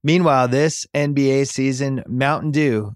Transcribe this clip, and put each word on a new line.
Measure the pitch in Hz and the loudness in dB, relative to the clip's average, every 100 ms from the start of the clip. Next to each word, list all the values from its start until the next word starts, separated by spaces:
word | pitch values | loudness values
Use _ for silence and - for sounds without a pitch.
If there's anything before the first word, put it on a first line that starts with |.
Meanwhile, | 143 170 170 135 127 | 2 2 4 4 2
this | 127 156 - - | 2 0 -2 -6
N | 143 147 | -4 -2
B | 139 135 | 0 2
A | 135 | 2
season, | 139 - 135 131 139 131 - | -2 -2 -2 -2 -4 -6 -6
Mountain | 123 139 151 151 | -2 0 0 -2
Dew | 147 151 110 104 | 0 2 0 -4